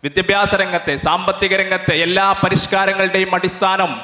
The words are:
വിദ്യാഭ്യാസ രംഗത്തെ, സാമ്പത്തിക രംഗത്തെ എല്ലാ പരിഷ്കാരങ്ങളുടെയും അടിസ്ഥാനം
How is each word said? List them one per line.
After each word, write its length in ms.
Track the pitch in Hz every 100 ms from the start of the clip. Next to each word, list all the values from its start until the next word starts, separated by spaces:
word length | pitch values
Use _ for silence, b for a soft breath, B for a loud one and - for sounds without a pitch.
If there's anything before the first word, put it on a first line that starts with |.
വിദ്യാഭ്യാസ 460 | 143 147 185 202 202 196
രംഗത്തെ, 320 | 185 175 165 139 151
സാമ്പത്തിക 480 | 175 - 190 196 190
രംഗത്തെ 320 | 190 185 185 160 165
എല്ലാ 200 | 190 196 190
പരിഷ്കാരങ്ങളുടെയും 920 | 190 185 - 196 190 190 190 190 190 180
അടിസ്ഥാനം 540 | 180 - 190 190 180 117